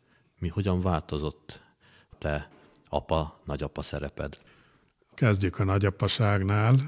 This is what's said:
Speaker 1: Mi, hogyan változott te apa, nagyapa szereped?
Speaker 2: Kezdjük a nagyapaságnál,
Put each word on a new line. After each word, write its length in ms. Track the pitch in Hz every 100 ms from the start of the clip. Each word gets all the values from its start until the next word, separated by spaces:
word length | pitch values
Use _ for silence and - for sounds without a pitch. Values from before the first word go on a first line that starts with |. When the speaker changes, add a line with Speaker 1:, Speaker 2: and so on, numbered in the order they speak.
| _ _ _ -
Speaker 1:
Mi, 80 | 90
hogyan 340 | 92 98 90
változott 800 | 92 82 - 76 76 - - - - _ _ - _ -
te 320 | 80 73 73 - - _ -
apa, 520 | 73 - 80 78 - -
nagyapa 360 | 71 71 -
szereped? 560 | - 73 71 - 73 - - - _ _ _ _ _
Speaker 2:
Kezdjük 460 | - 120 101 98 -
a 40 |
nagyapaságnál, 1120 | 98 98 98 - 101 - 107 101 95 104 110 131